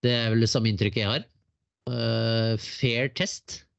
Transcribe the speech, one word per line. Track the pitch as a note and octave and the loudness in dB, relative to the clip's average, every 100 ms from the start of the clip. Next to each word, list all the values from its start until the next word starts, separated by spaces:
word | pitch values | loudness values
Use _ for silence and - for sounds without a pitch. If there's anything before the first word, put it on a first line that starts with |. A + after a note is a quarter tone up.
det | A#2+ | 2
er | A#2+ A2+ | 0 2
vel | A2+ A2+ | 2 4
det | |
samme | B2+ A2+ | 2 0
inntrykket | G2 G#2 G#2+ | 2 0 0
jeg | G2+ | 0
har. | C3+ - _ _ _ _ _ - | -2 -6 _ _ _ _ _ -8
Eh, | A#2+ A2+ A2+ A2+ A2+ A2+ A2+ | -2 0 0 0 2 0 0
fair | - - B2+ A#2 C3+ | -4 -2 0 0 -2
test | - F#3+ - - - _ | -2 -6 -6 -14 -18 _